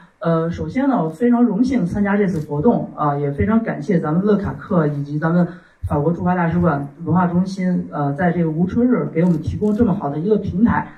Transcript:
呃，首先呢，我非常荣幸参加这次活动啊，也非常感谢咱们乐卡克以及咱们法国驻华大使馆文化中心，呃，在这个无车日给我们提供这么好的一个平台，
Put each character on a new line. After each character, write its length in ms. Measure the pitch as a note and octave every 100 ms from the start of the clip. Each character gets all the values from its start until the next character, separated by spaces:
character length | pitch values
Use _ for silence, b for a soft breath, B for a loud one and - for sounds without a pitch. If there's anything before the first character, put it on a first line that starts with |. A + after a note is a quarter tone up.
| B -
呃， 300 | E3 E3 E3
首 160 | E3+ D#3
先 220 | B3+ C#4+
呢， 160 | B3
我 60 | D#3+
非 200 | - A#3+
常 120 | A#3
荣 200 | A#3 F#3+
幸 220 | B3+ B3
参 180 | F3 G#3
加 140 | G3+ G#3
这 100 | F#3+
次 140 | D#3+
活 220 | D3 D3
动 280 | A#3+ F3+ - -
啊， 220 | D3 C#3+
也 120 | C#3+
非 120 | C#3+
常 180 | G3+ A3+
感 200 | - -
谢 180 | - E3+
咱 140 | D3+
们 80 | E3+
乐 160 | G#3 G3+
卡 160 | -
克 320 | - - F3+ D3+
以 180 | C#3+
及 140 | C#3+ D3
咱 120 | D#3+
们 160 | F3 F3 B B B -
法 120 | D3+
国 120 | D3+
驻 140 | F3
华 100 | F3
大 140 | F3+ E3+
使 100 | E3+
馆 300 | E3+ C#3 C#3+ -
文 100 | D#3
化 120 | F3 F3
中 180 | F3
心， 420 | G3+ - F#3 F3+ -
呃， 220 | D3+ C#3+
在 180 | C#3+ F3
这 100 | E3+
个 80 | D#3+
无 160 | D#3 F#3
车 160 | A#3
日 240 | B3+ G3+ D3
给 100 | D#3+
我 60 | F3+
们 140 | D#3
提 160 | - -
供 160 | G#3
这 100 | G#3
么 80 | G#3
好 160 | - C#3+
的 100 | C#3+
一 80 | F#3+
个 120 | G3+
平 260 | - F3+
台， 240 | A3 - -